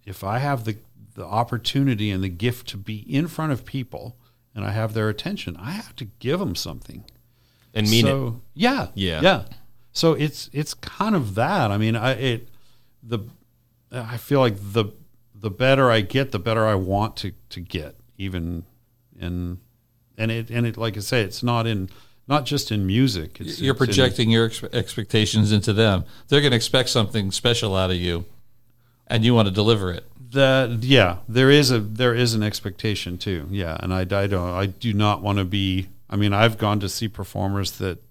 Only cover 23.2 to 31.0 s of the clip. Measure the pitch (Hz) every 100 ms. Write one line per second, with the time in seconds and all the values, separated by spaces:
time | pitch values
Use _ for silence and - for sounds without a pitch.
23.2 | 78 - - - 139 127 127 104 127 -
24.2 | 113 113 113 - - 123 - - 107 113
25.2 | 107 110 104 107 98 104 113 92 85 -
26.2 | - 143 143 120 - 131 127 127 101 113
27.2 | 98 - 123 117 110 95 92 90 87 85
28.2 | 87 - - - _ _ _ _ _ 117
29.2 | 113 120 104 95 107 110 92 85 - -
30.2 | 127 127 135 131 127 117 123 135